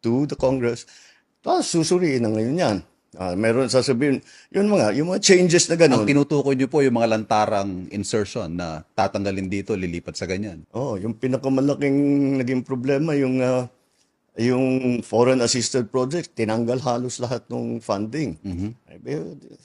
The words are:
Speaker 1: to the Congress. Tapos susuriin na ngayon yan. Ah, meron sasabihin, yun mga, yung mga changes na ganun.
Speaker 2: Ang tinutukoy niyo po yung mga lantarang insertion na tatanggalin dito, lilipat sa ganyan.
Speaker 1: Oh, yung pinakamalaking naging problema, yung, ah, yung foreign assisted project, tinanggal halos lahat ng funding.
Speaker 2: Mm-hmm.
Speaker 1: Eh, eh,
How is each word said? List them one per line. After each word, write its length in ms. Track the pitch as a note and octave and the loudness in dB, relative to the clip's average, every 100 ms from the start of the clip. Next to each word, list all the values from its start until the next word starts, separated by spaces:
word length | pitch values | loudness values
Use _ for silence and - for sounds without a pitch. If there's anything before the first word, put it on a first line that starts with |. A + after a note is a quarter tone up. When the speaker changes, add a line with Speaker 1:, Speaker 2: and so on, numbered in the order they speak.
Speaker 1:
to 240 | A#2 B2 D3 | -2 0 -2
the 80 | D3+ | 0
Congress. 480 | C3 C3 A#2+ A#2 - - - _ _ _ | 0 2 -2 -4 -10 -20 -20 _ _ _
Tapos 240 | - F4+ - | -2 0 0
susuriin 540 | E3+ D#3+ F3+ F3 C3 | 0 2 2 2 0
na 100 | A2 | 0
ngayon 260 | A2 A2+ E3 | 0 0 0
yan. 220 | D3 F#2+ - _ _ | 0 -2 -6 _ _
Ah, 240 | - F#2 F2+ | -10 -6 0
meron 320 | A2+ A#2 B2+ | 0 2 2
sasabihin, 560 | B2+ B2 A#2+ D3 C#3 - - _ | 2 2 2 2 0 -4 -20 _
yun 240 | F#3+ G#3 | 0 2
mga, 240 | G3 G#2+ A#2+ | 2 2 0
yung 160 | E3 | -2
mga 80 | G3 | 0
changes 480 | G3+ F3+ F3+ E3 - | 4 6 6 4 2
na 80 | E3 | 4
ganun. 240 | D#3+ B2+ | 6 6
Speaker 2:
Ang 80 | G#2+ | 4
tinutukoy 480 | C#3+ C#3+ D3 C3+ C3+ | 2 2 0 0 0
niyo 80 | |
po 160 | C3 D3+ | 0 2
yung 160 | C3+ A#2 | 2 4
mga 160 | A#2 | 2
lantarang 720 | A2 G#2 A2 G#2 G#2 G2 F2+ F2+ | 0 2 2 2 0 -2 -6 -8
insertion 560 | G#2 G2 A2 G2 B2 F2 | -8 -2 -2 -2 -6 -6
na 380 | F2 E2+ D#2 - | -6 -6 -8 -8
tatanggalin 640 | - G2 G2+ G2 G2 F#2+ | -2 -2 0 -4 -4 -4
dito, 240 | G2 G2 G2+ | -6 -4 -4
lilipat 400 | F#2 E2+ E2+ D#2 | -4 -6 -10 -10
sa 80 | |
ganyan. 400 | F2+ F#2 G#2 D#2 - | -6 -6 -8 -12 -12
Speaker 1:
Oh, 240 | A2+ C#3 G2+ | -8 -6 -6
yung 160 | - | -6
pinakamalaking 800 | A2 B2+ B2+ C3+ C3+ C#3 C#3 C#3 C#3 C#3+ C#3+ C#3 C3+ | -4 -2 -2 0 0 0 0 0 2 2 2 0 0
naging 240 | B2 B2+ | -2 -2
problema, 480 | B2 C3 C3 C#3 D#3+ | -4 -6 -2 0 0
yung, 240 | C#3+ C3 C3 | 0 0 0
ah, 300 | B2+ B2+ A#2+ _ _ _ _ _ _ | 0 0 -4 _ _ _ _ _ _
yung 320 | - A#2 B2+ C3 C3 B2+ A#2+ | -2 0 2 2 2 0 -2
foreign 400 | - A2 B2 C3 | 0 4 4 4
assisted 480 | A#2 B2+ A2+ C3 A2 | 2 0 0 -2 -2
project, 400 | C3 B2+ E3+ D#3+ | -2 -2 -4 -6
tinanggal 480 | - A2 A2+ A#2 B2+ | -4 -2 0 0 -2
halos 400 | C3 A#2+ B2 - | -2 -4 -4 -6
lahat 240 | A#2+ A#2+ - | -6 -6 -6
ng 320 | A#2+ A#2 A#2 | -8 -6 -6
funding. 560 | A2+ G2+ A2 C#3+ C3 D#2 | -4 -4 -4 -4 -6 -6
Speaker 2:
Mm-hmm. 300 | G2 F2 G2+ A#2+ _ | -8 -6 -6 -8 _
Speaker 1:
Eh, 240 | F2+ A#2+ | -16 -10
eh, 80 | C3+ - D3 - - | -8 -10 -14 -20 -20